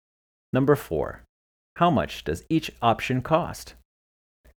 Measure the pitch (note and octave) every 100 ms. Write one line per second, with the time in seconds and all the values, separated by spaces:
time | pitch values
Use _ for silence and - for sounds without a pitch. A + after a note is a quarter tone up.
0 | _ _ _ _ _ B2+ C#3 C#3+ - D#2+
1 | A#1 - - _ _ _ _ - F3 C3+
2 | D2+ - - F2 - D#3+ - - A#2+ A2
3 | - B2+ - D#3+ C3+ - - - _ _
4 | _ _ _ _ -